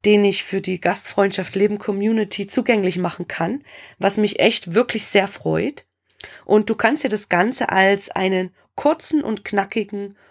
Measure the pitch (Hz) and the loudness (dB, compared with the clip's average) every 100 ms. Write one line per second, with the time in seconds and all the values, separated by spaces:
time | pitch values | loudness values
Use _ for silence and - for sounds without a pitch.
0 | 208 208 202 190 - 196 185 180 175 185 | 6 6 6 2 -4 -6 -4 -2 0 -2
1 | - - 196 196 175 196 202 208 214 196 | -2 0 0 0 -4 0 2 2 -4 0
2 | 208 226 208 - 202 - 247 220 185 180 | 2 2 0 -4 -2 0 2 2 2 0
3 | 180 - 175 - 170 269 - - - _ | -4 -4 -10 -4 -4 -4 -10 -20 -20 _
4 | 196 196 208 - 196 - 175 175 247 226 | 0 2 2 4 2 2 0 0 0 -2
5 | - 202 196 - 160 156 214 285 _ _ | -4 -6 -10 -8 -4 -2 -2 -6 _ _
6 | _ _ - - - 214 208 220 226 302 | _ _ -20 -20 2 2 2 0 2 0
7 | 247 208 - 175 214 254 - 190 190 196 | -2 -4 0 0 2 -2 -2 2 4 2
8 | - - 190 190 185 _ _ - 285 330 | -2 -2 0 0 -4 _ _ -2 0 0
9 | - 302 - 214 - 202 196 233 202 202 | 0 -2 -2 -6 -2 -4 -2 -4 -4 -8
10 | 202 - _ | -8 -12 _